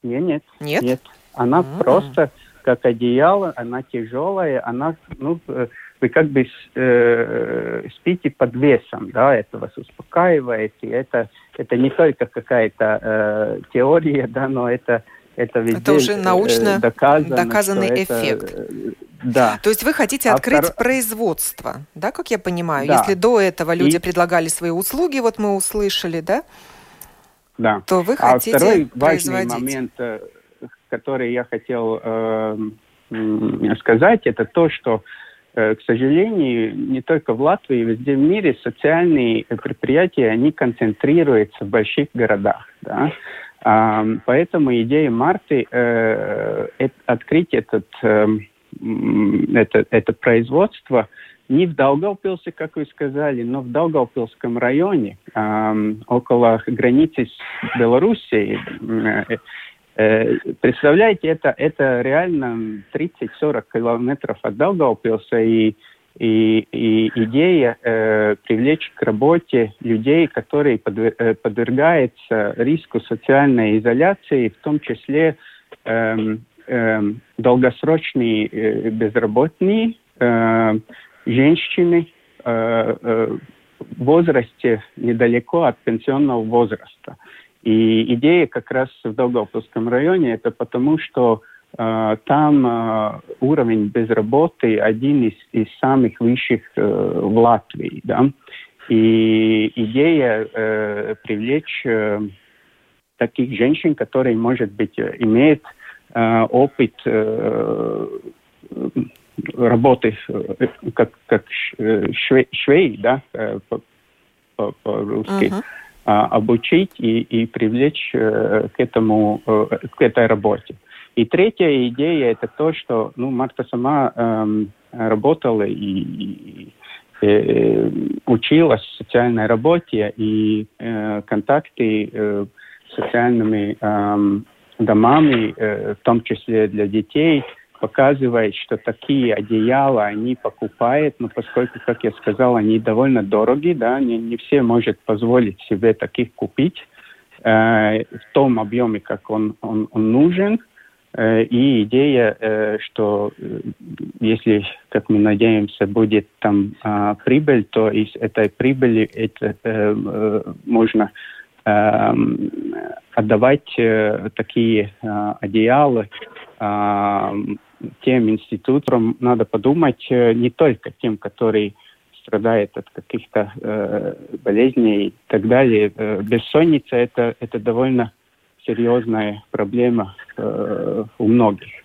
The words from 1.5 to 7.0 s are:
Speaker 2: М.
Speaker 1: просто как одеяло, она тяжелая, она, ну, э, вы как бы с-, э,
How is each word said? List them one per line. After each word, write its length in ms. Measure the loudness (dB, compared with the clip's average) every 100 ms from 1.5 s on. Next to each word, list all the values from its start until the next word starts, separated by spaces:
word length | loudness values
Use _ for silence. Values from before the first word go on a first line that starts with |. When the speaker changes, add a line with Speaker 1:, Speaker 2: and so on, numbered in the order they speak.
| 0
Speaker 2:
М. 180 | 0 -2
Speaker 1:
просто 520 | 2 2 2 -2 -2 _ -20 _
как 220 | -2 0
одеяло, 720 | 0 0 0 2 4 2 -2 -8
она 260 | -10 -10
тяжелая, 800 | -8 -10 -8 -6 -6 -4 -2 -4 -4
она, 280 | -6 -6 -6 _ -10
ну, 220 | -6 -6 -6
э, 200 | -8 -8 -10 -20 _
вы 80 | 0
как 160 | 2 2
бы 140 | 2
с-, 260 | 0 -4 -14
э, 1080 | -4 2 4